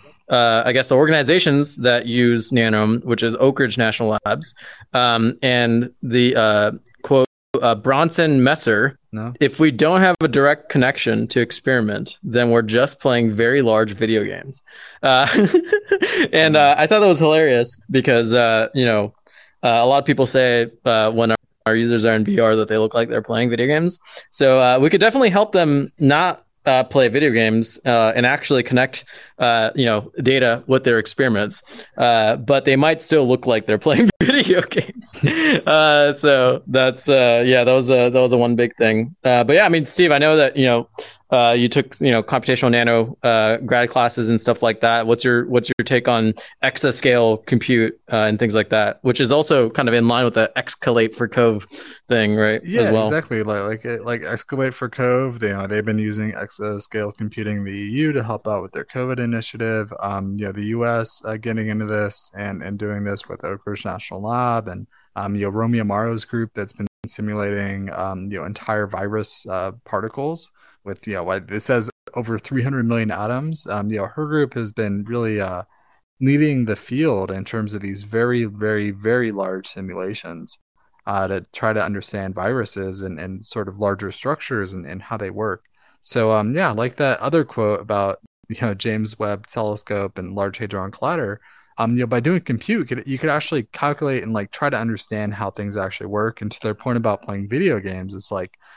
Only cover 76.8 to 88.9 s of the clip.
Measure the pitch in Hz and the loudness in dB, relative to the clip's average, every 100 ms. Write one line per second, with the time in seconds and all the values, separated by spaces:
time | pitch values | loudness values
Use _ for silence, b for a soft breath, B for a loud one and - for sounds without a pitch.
76.8 | - 123 160 101 92 95 95 113 104 104 | -6 -2 0 0 -4 -8 -6 -6 -6 -6
77.8 | 98 101 104 113 123 123 110 104 107 107 | -8 -10 -4 -2 0 0 -2 -4 -2 -2
78.8 | 104 98 107 123 117 98 95 95 - 98 | -4 -4 -2 0 -2 -4 -6 -6 -10 -12
79.8 | 95 90 92 110 85 82 80 - _ _ | -12 -8 -8 -10 -12 -16 -14 -14 _ _
80.8 | _ _ - 101 95 95 - - 113 110 | _ _ -8 -6 -4 -6 -8 -6 -4 -2
81.8 | 92 101 - 104 95 92 98 131 101 98 | -4 -6 -8 -10 -8 -6 -4 -4 -6 -8
82.8 | 95 95 95 76 92 95 - 113 98 98 | -8 -10 -12 -10 -12 -12 -10 -10 -10 -4
83.8 | 101 98 98 - 131 156 - 117 95 92 | -4 -4 -8 -8 -8 -6 -6 -6 -6 -10
84.8 | 73 95 - 113 95 101 110 92 _ _ | -12 -14 -12 -10 -10 -8 -8 -8 _ _
85.8 | _ _ - 123 110 110 107 151 170 107 | _ _ -4 0 0 0 0 -2 -2 -2
86.8 | 123 - 139 117 127 160 - - 107 101 | -6 -2 -2 -2 -2 -2 -2 -4 -2 -4
87.8 | 101 101 98 - _ _ _ 110 117 98 | -4 -4 -4 -6 _ _ _ -6 -6 -4
88.8 | 113 | -4